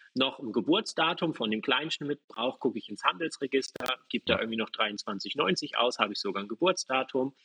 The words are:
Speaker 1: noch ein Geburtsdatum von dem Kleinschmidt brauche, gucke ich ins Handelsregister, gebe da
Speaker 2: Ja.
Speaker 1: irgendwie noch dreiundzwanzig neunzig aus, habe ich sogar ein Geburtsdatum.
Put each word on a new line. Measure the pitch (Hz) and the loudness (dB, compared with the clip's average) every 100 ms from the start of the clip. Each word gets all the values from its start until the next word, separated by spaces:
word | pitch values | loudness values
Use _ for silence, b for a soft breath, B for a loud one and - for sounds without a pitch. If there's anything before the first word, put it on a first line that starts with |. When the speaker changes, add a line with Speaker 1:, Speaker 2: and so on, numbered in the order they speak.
| B | B
Speaker 1:
noch | 123 135 - | 0 0 0
ein | 127 | -2
Geburtsdatum | 120 107 185 220 - 160 170 175 | 0 4 4 2 2 2 2 0
von | - 110 | 0 0
dem | 110 | 0
Kleinschmidt | 104 127 156 - 147 143 _ | 2 0 0 -4 -4 -4 _
brauche, | - 120 131 | -4 -2 0
gucke | 131 110 | 0 0
ich | - | -6
ins | 104 | -2
Handelsregister, | 139 175 165 - 135 135 131 - 127 127 - | 0 0 -2 -4 0 0 0 -4 -4 -4 -2
gebe | 117 | -4
da | - | 2
Speaker 2:
Ja. | 107 | 2
Speaker 1:
irgendwie | 113 113 | 2 -2
noch | 107 | -4
dreiundzwanzig | - 107 104 - 101 101 135 | 0 -2 -2 -6 -6 -4 0
neunzig | 175 190 151 - | 2 2 0 2
aus, | 120 - | 2 4
habe | 107 | 0
ich | 104 | 0
sogar | 101 95 | -2 -2
ein | 101 | -4
Geburtsdatum. | 113 180 180 - 131 131 135 131 - | 0 2 2 0 0 0 0 -2 -4